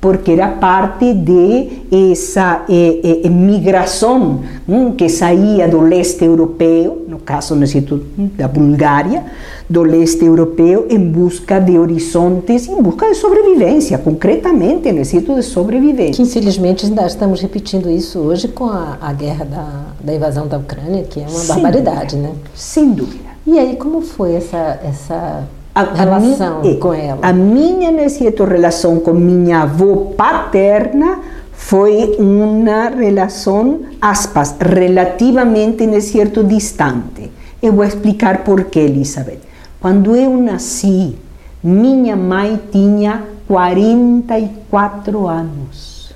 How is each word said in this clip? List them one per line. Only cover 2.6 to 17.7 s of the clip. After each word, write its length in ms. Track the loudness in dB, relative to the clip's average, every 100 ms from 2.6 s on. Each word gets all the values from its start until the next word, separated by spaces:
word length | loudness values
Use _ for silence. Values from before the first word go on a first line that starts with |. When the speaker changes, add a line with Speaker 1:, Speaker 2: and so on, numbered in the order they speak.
| 0
Speaker 1:
eh, 540 | 2 4 2 0 0
eh, 60 | 2
migração, 1080 | 4 4 4 2 2 0 -2 0 2 2 -2 -6 -12 -2
hum, 260 | 0 2
que 140 | 2 0
saía 600 | 2 2 4 4 2 2
do 120 | 4
leste 460 | 4 4 0 0 2
europeu, 800 | 4 2 2 2 2 0 -4 -12
no 120 | -14
caso, 360 | -6 -6 -2 0
não 120 | 2
sei, 180 | 0 -2 -4 -6 -6 -6 -4
da 120 | -4
Bulgária, 760 | 2 2 4 2 2 0 -4 -6 -14 -16 -16 -2
do 140 | 2
leste 420 | 2 4 2 2 4
europeu, 600 | 4 2 2 2 2 2
em 100 | 0
busca 600 | 2 2 0 -2 -2 0
de 180 | 4 4
horizontes, 920 | 2 0 -2 0 0 0 0 -2 -2
em 140 | 0
busca 260 | 0 2 0
de 60 | 0
sobrevivência, 840 | 2 4 4 4 4 2 0 -2
concretamente, 920 | -2 0 0 0 2 2 2 0 0
necessito 440 | -2 0 -2 0 -2
de 80 |
sobrevivência. 680 | -2 -2 -2 2 2 2 -2 2
Speaker 2:
Que, 80 |
infelizmente, 640 | 0 2 0 0 0 0 -2
ainda 180 | -2 -2
estamos 340 | -2 -2 -2
repetindo 480 | -4 -6 -6